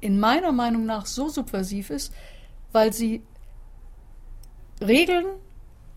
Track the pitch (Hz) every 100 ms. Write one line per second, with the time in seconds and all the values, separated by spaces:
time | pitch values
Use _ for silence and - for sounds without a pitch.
0 | 208 196 214 277 359 254 240 226 220 220
1 | 202 - 294 294 233 196 190 202 196 285
2 | - - - - - - - 220 220 220
3 | 226 220 - - - - - - - -
4 | - - - - - - - - 202 254
5 | 349 359 370 392 - - - - -